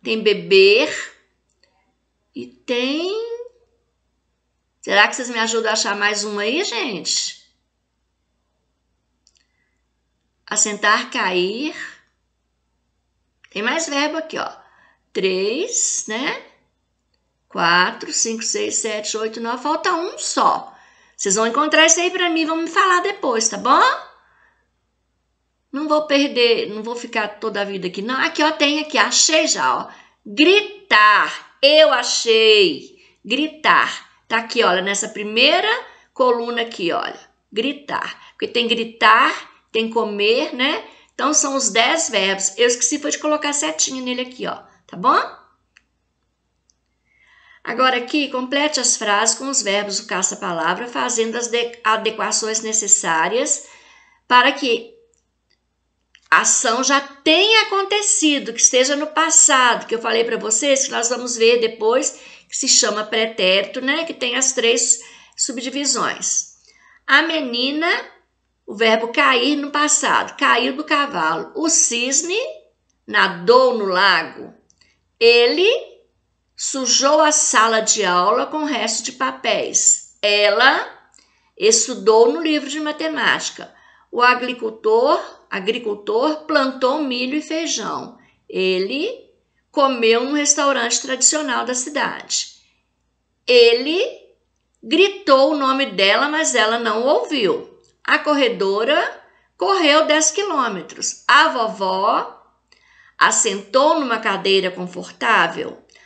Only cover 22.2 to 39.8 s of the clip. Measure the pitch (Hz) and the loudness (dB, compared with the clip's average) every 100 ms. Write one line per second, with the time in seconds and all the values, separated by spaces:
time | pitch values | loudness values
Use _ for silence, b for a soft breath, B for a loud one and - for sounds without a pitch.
22.2 | 349 330 311 330 330 - 370 359 381 392 | -2 0 -2 -4 -4 0 2 2 0 -4
23.2 | 294 226 233 196 220 302 494 - - b | -2 0 -2 -2 2 4 4 0 -8 b
24.2 | b b b b b _ _ _ _ _ | b b b b b _ _ _ _ _
25.2 | _ _ _ _ _ 269 302 302 302 285 | _ _ _ _ _ -8 0 0 2 2
26.2 | 285 233 240 214 135 208 220 240 233 226 | 2 2 2 2 0 -8 -10 -10 -6 -4
27.2 | 208 208 220 202 202 196 175 180 208 262 | -4 -6 -6 -4 -6 -6 -6 -6 -6 -2
28.2 | 330 320 302 311 285 302 302 233 214 - | -2 0 -2 2 0 0 -2 0 0 2
29.2 | - 320 320 202 131 127 190 B B B | 2 2 2 0 0 -2 -4 B B B
30.2 | - 202 320 403 415 - _ 214 214 202 | -12 2 4 4 2 -14 _ 6 6 4
31.2 | 151 - - _ 277 302 302 254 247 - | 0 -6 -16 _ 4 6 6 4 -2 -4
32.2 | 233 220 220 214 185 135 - b b b | 2 4 6 6 4 0 -12 b b b
33.2 | - 254 311 - 214 165 117 - - _ | -6 -4 -4 -2 2 2 2 -4 -16 _
34.2 | _ 226 226 240 202 180 190 196 - 202 | _ -6 -4 0 2 2 -2 -4 -6 -8
35.2 | 208 220 277 349 427 494 B B B - | -6 2 2 2 0 -4 B B B 0
36.2 | 254 240 233 240 233 - 170 147 - - | 0 0 -4 -6 -6 -4 -4 -4 -6 -10
37.2 | - _ _ 208 254 277 - - - - | -20 _ _ -4 -4 -6 -8 -8 -8 -12
38.2 | - _ - 240 233 226 226 - 226 226 | -20 _ -6 -4 -2 -2 -4 2 4 4
39.2 | 294 311 - _ _ 220 | 2 -2 -12 _ _ -4